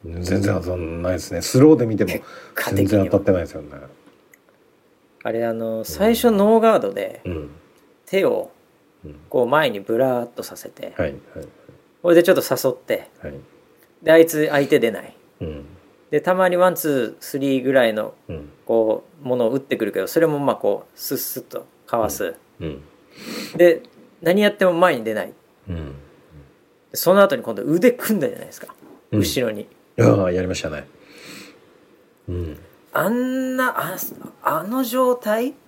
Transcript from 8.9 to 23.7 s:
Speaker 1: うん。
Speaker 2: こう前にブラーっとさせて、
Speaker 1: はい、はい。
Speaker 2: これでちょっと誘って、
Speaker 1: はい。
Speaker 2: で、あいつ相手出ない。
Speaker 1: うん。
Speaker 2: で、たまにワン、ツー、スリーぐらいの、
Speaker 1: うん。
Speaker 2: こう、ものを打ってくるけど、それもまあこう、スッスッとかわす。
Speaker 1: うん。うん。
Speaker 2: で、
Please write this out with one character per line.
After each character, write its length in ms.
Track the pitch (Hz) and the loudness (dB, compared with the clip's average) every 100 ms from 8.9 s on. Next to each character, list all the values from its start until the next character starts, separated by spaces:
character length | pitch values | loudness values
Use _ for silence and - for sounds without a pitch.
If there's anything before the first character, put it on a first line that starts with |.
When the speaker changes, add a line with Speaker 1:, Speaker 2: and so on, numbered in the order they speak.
| _ | _
Speaker 1:
う 40 | 76 | -20
ん。 120 | 73 - | -20 -4
Speaker 2:
こ 140 | 131 | 0
う 40 | 120 | 2
前 240 | 147 147 | 2 2
に 100 | 104 | -2
ブ 180 | 98 117 | -4 0
ラ 240 | 131 123 | 0 0
ー 40 | 120 | -6
っ 60 | |
と 100 | - | -12
さ 140 | - - | -14 -14
せ 120 | - | -18
て、 240 | - - - | -14 -14 -6
Speaker 1:
は 100 | 76 | -6
い、 80 | - - | -6 -16
は 80 | - | -18
い。 60 | - _ - - _ _ | -18 _ -20 -20 _ _
Speaker 2:
こ 60 | 175 | 4
れ 40 | |
で 80 | 170 | 6
ち 80 | 170 | 6
ょ 20 | |
っ 20 | |
と 80 | 135 | 2
誘 280 | - 127 135 | 0 -2 -2
っ 40 | - | -4
て、 340 | - 110 - _ | -6 -6 -6 _
Speaker 1:
は 60 | 76 | -14
い。 60 | 69 - _ _ _ _ _ | -14 -18 _ _ _ _ _
Speaker 2:
で、 100 | 156 | 4
あ 60 | 165 | 6
い 80 | 165 | 6
つ 220 | 156 151 | 4 0
相 200 | 147 143 | 0 2
手 100 | 147 | 2
出 120 | 117 | 2
な 120 | 95 | -2
い。 140 | - - _ _ | -12 -20 _ _
Speaker 1:
う 40 | |
ん。 220 | 80 76 73 - _ _ _ | -12 -12 -16 -20 _ _ _
Speaker 2:
で、 100 | 147 | -2
た 140 | 175 | 0
ま 140 | 185 185 | 2 2
に 80 | 180 | 4
ワ 140 | 180 | 2
ン、 40 | |
ツ 420 | 170 160 139 110 - | 2 -2 0 -2 -6
ー、 20 | |
ス 160 | - 143 | -10 -4
リ 220 | 139 135 | 0 0
ー 40 | |
ぐ 80 | 127 | 2
ら 140 | 135 117 | 4 2
い 60 | |
の、 220 | 107 107 - - | 0 -6 -10 -14
Speaker 1:
う 40 | |
ん。 180 | 80 73 _ - | -12 -14 _ 0
Speaker 2:
こ 380 | 113 110 110 - _ | 2 2 0 -6 _
う、 40 | 127 | -4
も 100 | 127 | 0
の 100 | 113 | 0
を 40 | |
打 60 | 135 | -2
っ 40 | |
て 160 | - 110 | -4 -4
く 80 | |
る 80 | 104 | -2
け 80 | 95 | -4
ど、 60 | 92 | -2
そ 120 | 170 | 0
れ 60 | 165 | 0
も 120 | 147 | 0
ま 160 | 139 | -2
あ 20 | 110 | 0
こ 300 | 101 98 - | -2 -2 -6
う、 120 | - | -16
ス 160 | - | -8
ッ 20 | 135 | -6
ス 220 | - - | -6 -10
ッ 20 | |
と 240 | - - - _ - | -12 -16 -16 _ -6
か 120 | 117 | -2
わ 100 | 107 | -2
す。 260 | - 92 - _ _ | -4 -6 -8 _ _
Speaker 1:
う 40 | |
ん。 20 | 80 | -12
う 40 | |
ん。 120 | 69 73 _ _ - - - - 160 | -12 -18 _ _ -20 -16 -14 -12 4
Speaker 2:
で、 240 | 175 | 4